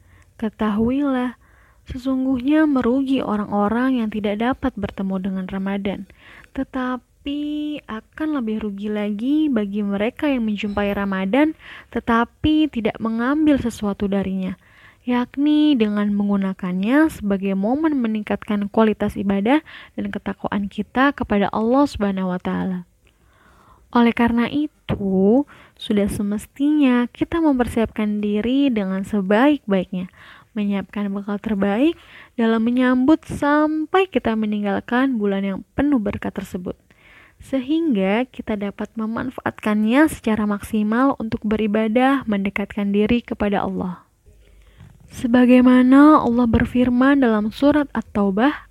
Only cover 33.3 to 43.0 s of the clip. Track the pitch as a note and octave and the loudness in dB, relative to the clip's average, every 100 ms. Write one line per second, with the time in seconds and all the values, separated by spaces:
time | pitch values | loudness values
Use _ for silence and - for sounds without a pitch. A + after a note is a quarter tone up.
33.3 | - C#4+ D4 D4+ D#4 D#4 F#4 F#4+ A#3+ A3+ | -4 0 2 0 -2 0 0 0 -2 -2
34.3 | A3 G#3+ G#3 G#3 G3 - B3 C4+ A#3 G3+ | -2 -2 -2 -2 -4 -2 0 0 0 -2
35.3 | G3 G3 F#3+ - - C#4+ C4+ G3+ G3+ G3 | -2 -4 -6 -8 -2 0 0 -2 -6 -8
36.3 | G3 F#3+ F#3+ F3+ - _ _ - - - | -8 -10 -10 -10 -12 _ _ -20 -20 -20
37.3 | - - C4+ B3+ D#4+ E4 G3+ F#3+ G#3+ B3+ | -20 -6 -6 -2 0 0 0 0 0 -4
38.3 | - - G#3 G3+ - G#3+ A3 A3 A3+ B3+ | -8 -8 -6 -6 -8 -10 -8 -6 -6 -8
39.3 | - - - G#3+ G#3+ G#3+ C4 D#4 - A3+ | -8 -8 -6 -2 0 2 2 2 0 -4
40.3 | G#3+ G#3 G3+ - G#3+ G#3+ A#3 C#4 - A3+ | -2 -2 -4 -4 -2 0 0 0 -2 -6
41.3 | A#3 G#3+ G#3+ G#3+ G#3+ A3 A#3+ C4 C#4 A#3 | -6 -2 -2 0 0 0 2 2 0 -2
42.3 | G3+ G3 - G3+ - G3+ G3+ | -2 -2 -4 -6 -4 0 2